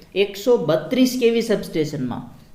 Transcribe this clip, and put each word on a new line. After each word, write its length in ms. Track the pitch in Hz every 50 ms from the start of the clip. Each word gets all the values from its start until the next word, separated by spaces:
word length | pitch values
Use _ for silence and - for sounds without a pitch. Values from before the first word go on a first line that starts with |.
| - _ -
એકસો 420 | 180 202 202 - - - 254 247
બત્રીસ 600 | 220 170 147 156 - - - 254 247 254 247 - 254
કેવી 220 | 240 233 233 233
સબસ્ટેશનમાં 800 | 214 208 202 175 - - - 165 151 147 151 143 127 120 104 98 - - - - - -